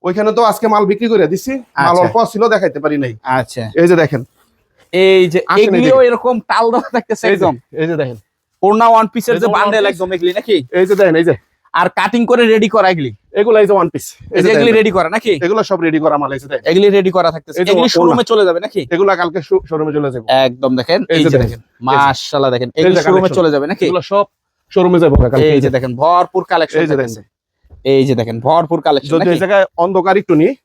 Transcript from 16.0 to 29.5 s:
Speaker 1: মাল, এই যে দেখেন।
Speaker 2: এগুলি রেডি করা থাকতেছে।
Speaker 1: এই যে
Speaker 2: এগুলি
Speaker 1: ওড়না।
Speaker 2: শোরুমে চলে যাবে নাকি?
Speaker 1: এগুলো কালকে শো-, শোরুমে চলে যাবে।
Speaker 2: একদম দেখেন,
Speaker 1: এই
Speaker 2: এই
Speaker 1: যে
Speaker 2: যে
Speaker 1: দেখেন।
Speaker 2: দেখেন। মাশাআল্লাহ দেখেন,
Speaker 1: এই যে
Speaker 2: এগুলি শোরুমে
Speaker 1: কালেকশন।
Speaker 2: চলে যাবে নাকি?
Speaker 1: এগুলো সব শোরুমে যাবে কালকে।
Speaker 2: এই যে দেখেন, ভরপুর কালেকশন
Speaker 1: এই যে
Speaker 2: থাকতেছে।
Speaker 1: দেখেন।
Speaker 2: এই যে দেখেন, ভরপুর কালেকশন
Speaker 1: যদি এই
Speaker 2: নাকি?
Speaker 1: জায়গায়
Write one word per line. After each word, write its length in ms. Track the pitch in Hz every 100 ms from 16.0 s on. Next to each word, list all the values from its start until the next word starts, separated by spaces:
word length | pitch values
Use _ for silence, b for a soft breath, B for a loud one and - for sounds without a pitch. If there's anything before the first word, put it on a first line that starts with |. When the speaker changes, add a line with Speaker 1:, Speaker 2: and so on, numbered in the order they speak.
| 156 147
Speaker 1:
মাল, 120 | 139
এই 80 | 139
যে 40 | 135
দেখেন। 160 | 135 139
Speaker 2:
এগুলি 200 | 175 202
রেডি 200 | 196 185
করা 200 | 185 165
থাকতেছে। 260 | 160 - 151
Speaker 1:
এই 60 | 180
যে 60 |
Speaker 2:
এগুলি 160 | 202 240
Speaker 1:
ওড়না। 80 | 165
Speaker 2:
শোরুমে 280 | 175 196
চলে 180 | 233 220
যাবে 160 | 190 170
নাকি? 200 | 208 202 123
Speaker 1:
এগুলো 200 | 170 202 185
কালকে 240 | 175 175
শো-, 220 | 147 190 135
শোরুমে 260 | 160 156
চলে 140 | 147 143
যাবে। 160 | 127 113 131
Speaker 2:
একদম 340 | 131 123 135 127
দেখেন, 240 | 120 180
Speaker 1:
এই 140 | - 165
Speaker 2:
এই 60 |
Speaker 1:
যে 60 | 147
Speaker 2:
যে 80 | 139
Speaker 1:
দেখেন। 120 | 120
Speaker 2:
দেখেন। 100 | 113 _ _
মাশাআল্লাহ 680 | 123 139 139 131 - 147 139
দেখেন, 180 | 123 123
Speaker 1:
এই 60 |
যে 60 | 151
Speaker 2:
এগুলি 160 | 170 180
শোরুমে 240 | 156 185
Speaker 1:
কালেকশন। 160 | 185 156
Speaker 2:
চলে 120 | 165
যাবে 160 | 147 143
নাকি? 180 | - 175
Speaker 1:
এগুলো 160 | 175
সব 220 | - 202 202 _ _ _ _
শোরুমে 260 | - 180 180
যাবে 160 | 165 139
কালকে। 260 | 123 131 156
Speaker 2:
এই 100 | 147
যে 100 | 135
দেখেন, 220 | 127 127 123
ভরপুর 460 | 151 175 175 190
কালেকশন 360 | 180 175 156 156
Speaker 1:
এই 60 | 160
যে 100 | 143
Speaker 2:
থাকতেছে। 240 | 123 110
Speaker 1:
দেখেন। 120 | - _ _ _ _ -
Speaker 2:
এই 180 | 131 135 135
যে 80 |
দেখেন, 220 | 120 113 117
ভরপুর 380 | 123 160 165 165
কালেকশন 300 | 151 143 143
Speaker 1:
যদি 100 | 160
এই 60 | 185
Speaker 2:
নাকি? 120 | 170
Speaker 1:
জায়গায় 240 | 160